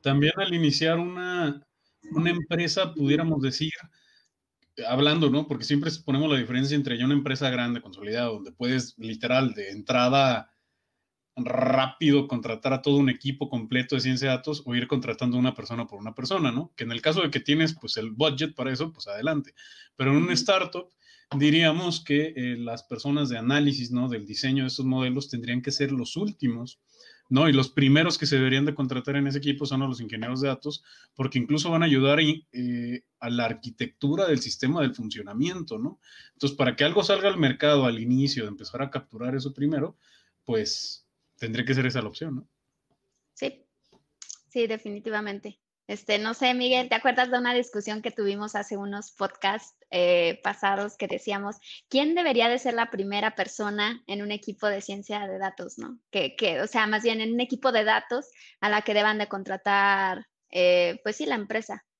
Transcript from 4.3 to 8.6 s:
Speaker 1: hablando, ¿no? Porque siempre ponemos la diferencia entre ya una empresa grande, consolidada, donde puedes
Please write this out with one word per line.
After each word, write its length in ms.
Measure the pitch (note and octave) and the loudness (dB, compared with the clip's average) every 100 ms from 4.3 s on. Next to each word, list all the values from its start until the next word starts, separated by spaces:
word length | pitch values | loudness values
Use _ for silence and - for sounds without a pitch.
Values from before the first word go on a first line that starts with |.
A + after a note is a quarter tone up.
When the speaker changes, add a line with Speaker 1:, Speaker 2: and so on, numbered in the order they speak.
| _ _ _ _ - A2+ | _ _ _ _ -10 -2
Speaker 1:
hablando, 420 | B2+ D3 D#3+ D3 | 2 2 4 4
¿no? 160 | C#3 D3+ | 2 -2
Porque 180 | B2 | -6
siempre 260 | - C#3+ D#3 - | 0 0 0 -6
ponemos 260 | - C3+ D3+ | -2 0 2
la 80 | C3+ | 0
diferencia 360 | A#2 B2 C#3 | 0 -2 0
entre 240 | D3 C#3 A#2+ | 0 0 0
ya 60 | |
una 100 | B2+ | 2
empresa 360 | C#3+ C3 C3 C3+ | 2 0 -2 0
grande, 300 | B2 A#2+ A#2+ | 0 -2 -4
consolidada, 480 | G2+ F#2 G#2 A2+ A#2+ | -8 -12 -6 -2 -2
donde 240 | G#2 F#2+ | -4 -10
puedes 460 | - | -6